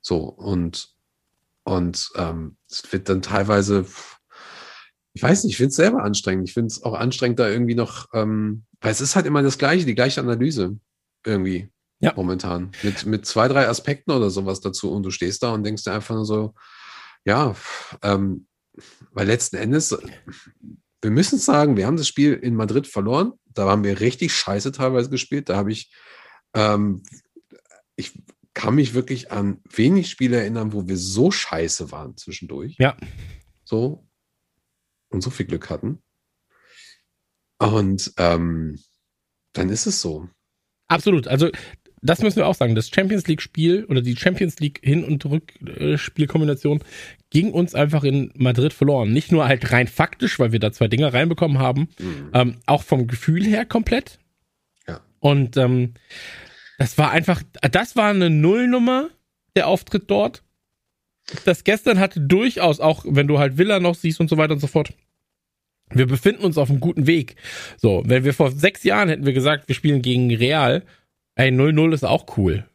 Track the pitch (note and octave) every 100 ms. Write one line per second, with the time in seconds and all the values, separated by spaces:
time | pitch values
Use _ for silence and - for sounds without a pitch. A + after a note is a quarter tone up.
0 | - F2 C#2+ - F#2 F#2 E2+ - - _
1 | _ _ _ _ _ _ - F#2 F2 E2+
2 | - - E2+ E2 D#2 - _ - - G2
3 | G2 F#2+ F#2 G2+ G2+ G#2 G2 G2+ F#2+ -
4 | - - _ - - - - - - _
5 | _ - A#2+ G3 - G2+ C3 - F3+ B3
6 | - G2+ - F#2+ F#2 - A2+ A2 A#2+ G#2+
7 | A#2+ B2+ B2 A#2+ A#2 A2+ A#2+ A#2 A#2 -
8 | - A#2 G#2+ G#2+ G#2+ G#2+ - _ A2 G#2+
9 | C#3 G3 D#3+ D3 C#3 C3+ C#3 F3+ D3+ G#2+
10 | B2+ C3+ B2+ A#2 C3+ C#3 F#2 G#2 _ _
11 | _ _ - G#2 F#2+ F2+ G2+ _ _ _
12 | - - F2+ F#2 F#2 F2 F#2 - G#2 G2
13 | G#2 G#2+ - A2 B2 C3+ B2 A2+ - C#3
14 | - C#3 G#2 F#2 F#2+ F#2+ G2 F#2 - G2+
15 | F#2+ F#2 F2 F#2+ B2 A2+ G#2 G#2+ - G#2
16 | G2+ A2 G#2+ G#2+ G#2+ _ - - - -
17 | - _ - A2+ C#3+ G2 - - - -
18 | G2+ G2 G2 F#2 _ _ _ - - _
19 | _ G2+ G2+ A#2 - - G#2+ D3 D#3 -
20 | - - - - - _ - - _ _
21 | A2 A2+ G3 C#4 - D3+ D3 A2 G2 D#3+
22 | C#3 - D3 C3+ B2 A2+ G#2+ A#2 C#3 -
23 | G2+ C3+ G#3+ - _ - G2 G2+ G2+ F#2+
24 | A2+ B2 E3 - - G2+ A#2+ C3+ C3 B2+
25 | B2 C3 - C#3+ C#3+ F#2+ G2+ A2 - _
26 | - - - - _ A2 G#2+ G#2 G#2 F#2+
27 | - - _ - _ - _ _ _ -
28 | - - _ _ _ - - C3+ C3+ A#2
29 | B2 B2+ - G#2 G2+ F#2+ _ - A#2+ F#3+
30 | E3+ - B2+ A#2+ G#2 A2+ G#2+ G#2 F2+ F#2+
31 | F#2 F#2+ D#3 G3+ - E2 E2 - D2+ C#2+
32 | - - - - - C#2 G2 E3+ C3 -
33 | - - - - _ _ _ A2 B2 D3+
34 | _ _ _ _ _ _ _ _ _ _
35 | _ G2+ G#2+ - F#2+ - - D#2 G#2+ D#3
36 | _ _ _ _ _ _ _ - - _
37 | _ _ _ _ _ _ A2+ A2 G2 G2
38 | - - F2 E2+ E2+ E2 D#2+ D2 _ _
39 | _ _ _ _ _ - F#2+ G#2+ A3 F#3+
40 | F2 D2+ F2 _ _ _ _ _ _ E3
41 | G#3 F3 - C3+ E3 - - - _ _
42 | B2+ E3 G#3+ G3+ - F3+ B2 A2 - -
43 | F#3+ G#3 F3 D#3 - - E3 F#3 G#3+ C3
44 | B2 A#2+ - F#3 F#3 - D3 - C3+ D3
45 | - D3 C#3+ D3+ - _ C3 C#3+ D3 D3+
46 | - - D3 E3 D3+ C#3+ D3 D3+ - -
47 | - - _ D3+ G#3 F3 F3 - D3 D#3
48 | C#3 C#3 C3 - B2+ B2 C#3+ - C#3 C#3
49 | G#2+ B2 - E3 C3+ C3 - B2 B2 -
50 | C#3 - - - A#2+ A2+ G#2 - A2+ A#2
51 | D3 B2 D#3+ E3+ E3 C#3 C3 B2+ D#3 _
52 | F#2 F2 D2+ B2 B2 A#2 - C#3+ - C#3
53 | A#2+ A#2+ - E3 G3+ G#3+ A#3+ A#3 A3+ A#3
54 | - - _ _ _ _ _ _ - E2
55 | _ _ D3 C#3+ B2+ B2+ B2+ B2+ B2 A#2+
56 | _ - - - - - - _ C3 -
57 | D3+ D#3 E3 F3 - - C#3 F3+ A#3 -
58 | G#3 G3+ F3 D3+ D#3+ A3 B3 B3 A#3+ B3+
59 | D#4 _ _ _ _ - - F#3 - G#3
60 | - G3+ G#3+ - _ _ _ _ _ _
61 | _ _ - - - F3 - G#3+ - G3+
62 | F#3+ - C#3 F#3 B3 - F3 D3 D#3 D#3
63 | - C#3+ C#3+ D3 C#3+ C3 F#3+ G3+ F3 E3+
64 | E3 D#3+ D#3+ D#3 D#3 D3+ C#3+ D#3+ D3 -
65 | _ _ _ _ _ _ _ _ _ B2+
66 | C3 C3+ G3+ - G3 D#3 C3 C#3 D#3+ E3+
67 | C#3 E3 B2+ - - - - - A2+ F#2+
68 | - B2+ C3 C3+ D3 C3+ F3+ - - G3+
69 | G3 C#3+ C#3 C3 C3 D3 - B2+ D3+ C#3+
70 | B2 B2 B2 A2+ B2 D#3 C3 D3 - _
71 | _ _ _ - C3 B2+ C#3+ D3+ E3 D#3
72 | - D3+ - - F#2 F#2 -